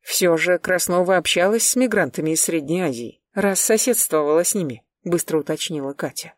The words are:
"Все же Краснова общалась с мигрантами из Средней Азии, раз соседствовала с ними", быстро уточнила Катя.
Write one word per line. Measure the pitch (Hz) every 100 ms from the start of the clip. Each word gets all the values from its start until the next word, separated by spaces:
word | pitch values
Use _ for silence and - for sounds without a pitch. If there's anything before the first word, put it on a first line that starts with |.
"Все | - - 180 165
же | 170 175
Краснова | - 180 - 180 180 185
общалась | - 175 185 226 -
с |
мигрантами | 254 254 220 147 - 156
из | 160
Средней | - 165 139 175
Азии, | 175 117 120 - _
раз | - 202 190
соседствовала | - 220 - 233 - 156 147 156
с | 175
ними", | 208 156 113 _ _
быстро | 175 170 - 160
уточнила | 143 156 - 156 135
Катя. | 139 147 - -